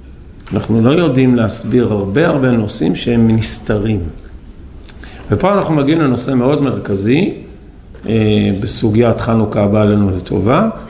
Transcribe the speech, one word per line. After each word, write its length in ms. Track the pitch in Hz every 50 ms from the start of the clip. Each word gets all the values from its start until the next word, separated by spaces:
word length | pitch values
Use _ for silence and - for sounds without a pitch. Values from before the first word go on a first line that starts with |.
| - - - - - - - - - - -
אנחנו 300 | 104 101 - 107 113 113
לא 80 | 123
יודעים 440 | 147 175 175 160 123 131 131 127 123
להסביר 580 | 120 113 104 - - - 110 113 127 120 101 107
הרבה, 340 | 101 98 95 98 139 165
הרבה 240 | 170 156 139 131 127
נושאים 460 | 120 113 107 101 - - 151 175 175
שהם 340 | - - 120 120 117 113 113 110
נסתרים. 640 | 113 110 - - - - - 110 104 98 113 110 95 85 80 - - - - - - - - - - - - - - - - - - - - - - - -
ופה 240 | 107 - - 190 202
אנחנו 200 | 196 - 151 160
מגיעים 260 | 151 135 135 160 165
לנושא 300 | 156 135 123 113 - 139 135
מאוד 280 | 123 120 131 151 143 143
מרכזי, 720 | 127 123 - - - 104 95 98 110 127 156 202 - - - - - - - - - - - - - - - - -
אה, 420 | 113 113 110 107 107 104 104 101 98 95
בסוגיית 600 | 104 110 - - - 113 104 113 120 117 110 -
חנוכה 420 | - 120 113 113 110 107 - 113 101
הבאה 200 | 101 101 107 107
עלינו 280 | 104 104 104 101 95
לטובה, 580 | 92 92 90 - 98 95 95 107 131 175 220 226 214 - -